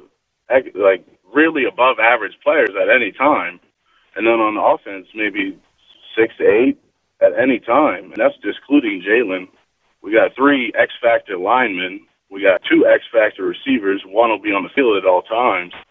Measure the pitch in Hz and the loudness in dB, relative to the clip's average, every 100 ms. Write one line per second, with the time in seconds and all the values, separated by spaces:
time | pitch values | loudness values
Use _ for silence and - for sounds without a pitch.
0 | _ _ _ _ - 127 - - 98 92 | _ _ _ _ -2 0 0 0 2 0
1 | - _ _ 131 160 156 113 95 127 110 | -4 _ _ 0 0 0 -4 0 0 2
2 | 113 120 98 - - 156 110 98 101 123 | 2 0 -2 -4 -2 2 0 0 0 2
3 | 107 90 139 127 87 87 _ _ _ _ | 0 -2 0 0 -4 -12 _ _ _ _
4 | _ 95 113 117 107 104 104 156 110 95 | _ -4 0 2 0 0 0 0 -4 -16
5 | 90 110 104 101 98 90 _ _ _ _ | -16 -8 -6 -4 -8 -10 _ _ _ _
6 | - - 113 - - 104 135 143 _ _ | -6 0 0 2 2 4 2 -2 _ _
7 | _ _ 95 107 131 123 - 127 147 92 | _ _ 0 2 0 0 0 2 2 -2
8 | 92 95 131 139 104 95 - 143 117 95 | -8 -2 -2 -2 -6 -8 0 0 0 -4
9 | 95 113 107 92 92 _ _ _ _ _ | 0 0 0 -4 -10 _ _ _ _ _
10 | 95 110 95 - 139 139 113 - 120 - | -6 -2 -2 0 0 0 -2 -2 -4 -2
11 | 120 113 - 90 95 123 120 90 92 101 | 0 0 -2 -6 -2 0 -2 -4 -8 -10
12 | - _ _ 98 98 90 - - 113 110 | -18 _ _ -2 0 0 0 2 4 2
13 | - 113 107 - 92 85 139 127 98 98 | 0 0 0 -2 -8 -6 -4 -2 -2 -4
14 | 95 101 117 104 104 98 87 - 127 101 | -4 0 0 0 -2 -4 -4 0 0 2
15 | 92 90 - 110 123 92 90 - - | 2 0 0 -2 0 -2 -6 -16 -20